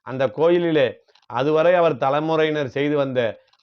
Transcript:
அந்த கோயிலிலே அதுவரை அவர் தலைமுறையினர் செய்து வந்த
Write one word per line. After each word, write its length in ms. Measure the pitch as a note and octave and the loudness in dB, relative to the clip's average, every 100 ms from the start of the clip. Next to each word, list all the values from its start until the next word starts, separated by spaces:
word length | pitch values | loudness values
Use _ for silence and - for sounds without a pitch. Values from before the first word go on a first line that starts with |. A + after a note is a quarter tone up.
அந்த 300 | - B2+ C3 | -10 -4 -4
கோயிலிலே 680 | - E3 F3 E3+ D#3 B2 - _ _ _ | 0 2 2 2 0 0 -2 _ _ _
அதுவரை 480 | A2+ C#3 D#3 E3 | -4 0 2 2
அவர் 220 | F3+ E3+ C3+ | 4 2 0
தலைமுறையினர் 720 | C3+ D3 D#3 D#3+ D#3 D3+ C#3 | -2 -2 -2 0 0 -2 -4
செய்து 280 | C#3+ D3 D3 | -4 -2 0
வந்த 440 | C#3 B2+ A2+ G2+ _ _ | -2 -2 -2 -4 _ _